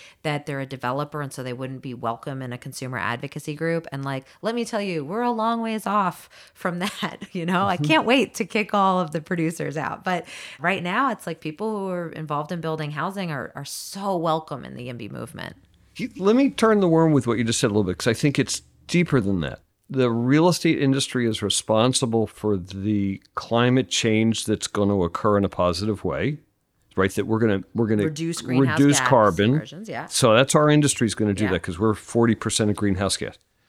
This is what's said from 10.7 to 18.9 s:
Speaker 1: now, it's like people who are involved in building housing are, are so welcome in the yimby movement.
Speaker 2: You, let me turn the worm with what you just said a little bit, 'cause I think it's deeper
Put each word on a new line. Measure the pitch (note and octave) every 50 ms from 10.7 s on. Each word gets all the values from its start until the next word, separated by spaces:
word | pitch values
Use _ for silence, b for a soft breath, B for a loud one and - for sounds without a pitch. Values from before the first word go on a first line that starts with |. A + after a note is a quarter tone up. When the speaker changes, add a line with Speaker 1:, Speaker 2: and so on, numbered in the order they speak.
| G3 F3+ E3+
Speaker 1:
now, | F3 F#3+ A#3 C#4 C4
it's | G#3+ - -
like | F3 D#3+ -
people | - D#3 D#3 - G#3 A3 A3 G3+
who | G3 F#3+
are | F3+ F3 E3+ D#3+
involved | - - D#3 D3 D3+ C#3+ D3+ D3+
in | F3+ E3+
building | D#3+ E3 D#3+ D#3 D#3 D3
housing | D3+ D3+ D#3 F#3+ F#3+ G3+ F#3+ E3+
are, | D3+ C3 - - -
are | C#3+ C#3+
so | - - - - - - G3 G3 G3 F#3+
welcome | F3 D#3+ E3 D#3 D#3+ D#3+ - D3+ C3 C3+
in | C3 C3
the | B2 B2 B2
yimby | B2 A2+ A2+ G2+
movement. | - - A#2+ - - - - - - _ _ _ _ _ _ _ -
Speaker 2:
You, | - - - -
let | - F#3 G3 A3+
me | B3+ C#4+ C4+
turn | - - A#3 A3 G#3+ G#3
the | F#3+ F3
worm | D#3+ D#3+ E3 D#3+ D3+
with | C3+ -
what | A#2+ A#2
you | A2 A#2+
just | A2+ A#2 -
said | -
a | A2+ G2+
little | G#2+ G2+
bit, | F2+ F#2
'cause | - -
I | B2 A2+
think | - - D3 C3
it's | - B2 - - - - _ _ _ _
deeper | -